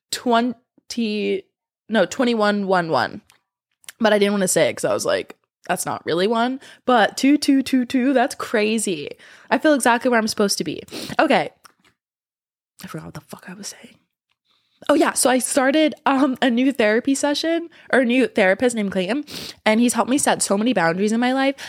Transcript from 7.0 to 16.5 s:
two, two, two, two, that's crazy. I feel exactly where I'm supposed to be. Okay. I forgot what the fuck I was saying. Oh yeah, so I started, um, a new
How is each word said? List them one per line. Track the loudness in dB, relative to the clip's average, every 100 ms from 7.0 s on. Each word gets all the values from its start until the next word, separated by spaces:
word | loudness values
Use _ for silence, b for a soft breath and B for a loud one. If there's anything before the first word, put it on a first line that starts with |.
| 2 2
two, | 2 4
two, | 2 0
two, | 2 -2 0
two, | 0 0
that's | 2 0 -4
crazy. | -4 -2 0 -2 -4 -6 -8 -16 B B B
I | 0
feel | 2
exactly | 4 2 2 2
where | 0
I'm | 0
supposed | 0 -2 -2
to |
be. | -6 -8 -12 B B 0
Okay. | 2 2 0 -8 -20 _ _ _ _ _ _ _ _ _ _ -20
I | -16
forgot | -14 -14
what |
the | -16
fuck | -18 -18 -18
I |
was | -16 -14
saying. | -16 -20 _ _ _ _ _ _ _ _ _ 0
Oh | 2
yeah, | 2
so | 2 2
I | 2
started, | 0 0 2 4 2 0 0
um, | 2 0 0
a |
new | 0